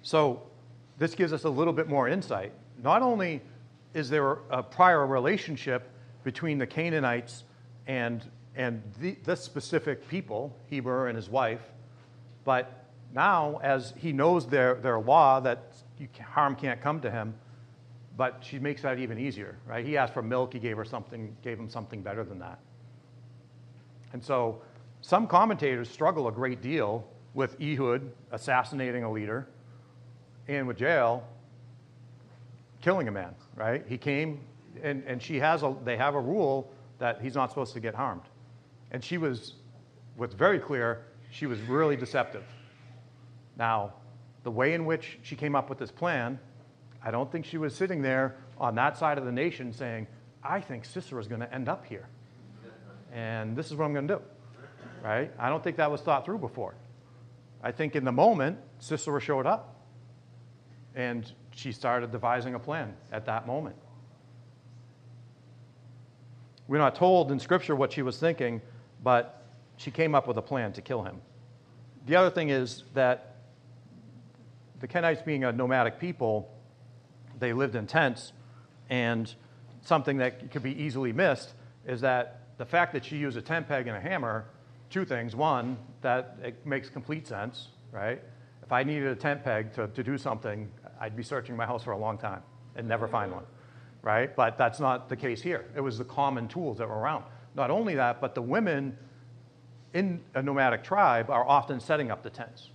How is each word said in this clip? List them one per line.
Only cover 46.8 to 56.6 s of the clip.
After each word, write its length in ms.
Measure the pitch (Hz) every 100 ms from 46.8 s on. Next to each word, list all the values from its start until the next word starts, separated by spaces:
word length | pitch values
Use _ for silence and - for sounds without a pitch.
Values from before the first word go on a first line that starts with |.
| - -
I 60 | 113
don't 200 | 113 135
think 140 | 165
she 140 | 156 165
was 160 | 156
sitting 280 | 117 190 175
there 340 | 135 131 131 131 - -
on 160 | 123 113
that 200 | 135 147
side 220 | 156 147
of 60 |
the 80 | 127
nation 400 | 123 165 - 127
saying, 340 | 117 131 113 107 - - -
"I 180 | 139 190
think 240 | - 123
Sisera's 420 | 107 185 - 127 101
gonna 220 | 113 120
end 160 | 127 127
up 160 | 190
here. 220 | - 101 - - - - - - - - - - -
And 440 | 120 113 113 110 117
this 100 | 156
is 80 |
what 100 | 147
I'm 100 | 151
gonna 120 | 143 143
do," 160 | 202 - - - - - - - -
right? 280 | 110 110 147 -
I 100 | 120
don't 160 | 151
think 120 | 180 165
that 140 | 151
was 100 | 147
thought 240 | - 139
through 140 | 165 214
before. 360 | 135 -